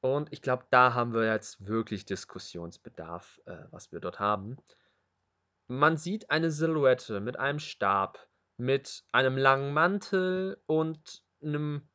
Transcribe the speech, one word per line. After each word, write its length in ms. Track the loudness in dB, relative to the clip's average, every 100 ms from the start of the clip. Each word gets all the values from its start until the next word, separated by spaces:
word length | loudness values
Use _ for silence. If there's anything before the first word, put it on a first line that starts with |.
Und 300 | 0 -2 -4
ich 80 | -8
glaub, 280 | -2 -2 4
da 220 | 6 6
haben 200 | 4 0
wir 120 | 2 2
jetzt 340 | 0 -4 -16 -4
wirklich 380 | -2 -2 -6 -6
Diskussionsbedarf, 1400 | -8 -8 -14 -12 -12 -12 -12 -20 -16 -12 -12 -12 _ -18
äh, 200 | -16 -16
was 200 | -20 -14
wir 80 | -10
dort 200 | -10 -4
haben. 380 | 0 0 -4 -14 _ _ _ _ _ _ _ _ _ _ _
Man 280 | 2 4 2
sieht 320 | -4 -8 -2
eine 200 | 0 0
Silhouette 680 | 0 0 4 4 4 0 -6
mit 180 | -6 -4
einem 220 | -2 -2
Stab, 680 | -8 -2 2 2 2 -4 -20 _ _ _
mit 460 | 0 0 -2 -18 _
einem 260 | 2 2 4
langen 360 | 4 4 2
Mantel 880 | 2 2 0 -2 -2 0 -2 -4 -8 _
und 580 | 0 0 -4 -14 -20 _ _
einem 480 | -6 -4 -4 -6 -10